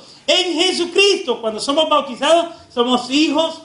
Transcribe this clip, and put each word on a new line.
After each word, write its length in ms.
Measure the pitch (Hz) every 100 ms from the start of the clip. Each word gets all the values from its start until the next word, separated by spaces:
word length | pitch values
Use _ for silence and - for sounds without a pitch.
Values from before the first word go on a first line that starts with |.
| - - -
En 280 | 349 359
Jesucristo, 840 | 302 370 269 339 392 403 370 262 226
cuando 200 | 220 214
somos 280 | - 294 311
bautizados, 580 | 302 262 226 277 330 339 - -
somos 380 | 247 240 247 -
hijos 520 | 277 311 277 320 -